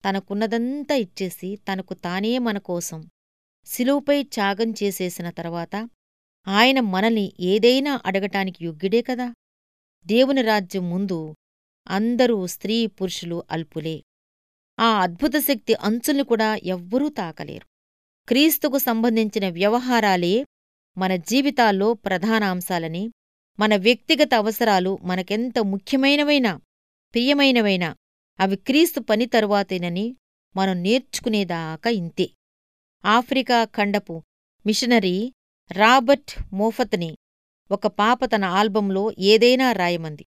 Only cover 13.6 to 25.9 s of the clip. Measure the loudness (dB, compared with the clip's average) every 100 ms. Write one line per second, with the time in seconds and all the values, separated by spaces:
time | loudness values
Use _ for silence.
13.6 | -8 -8 -8 -10 _ _ _ _ _ _
14.6 | _ 0 2 2 0 0 -2 -2 -2 -2
15.6 | 0 -2 0 -2 0 -2 0 0 0 -2
16.6 | -4 -6 -4 -2 -2 -4 -10 -10 -14 -14
17.6 | _ _ _ _ _ _ 0 4 4 2
18.6 | -2 0 0 0 2 2 0 -2 -4 0
19.6 | 2 2 0 2 2 2 2 0 -2 _
20.6 | _ _ _ -6 -2 -2 0 2 2 2
21.6 | 2 4 0 0 -2 -2 0 0 0 -4
22.6 | -4 -4 -4 -6 -8 -12 _ _ _ -2
23.6 | 2 2 2 0 0 2 4 2 0 0
24.6 | 2 2 0 -4 -4 -4 -2 -4 -2 -2
25.6 | -2 -4 -2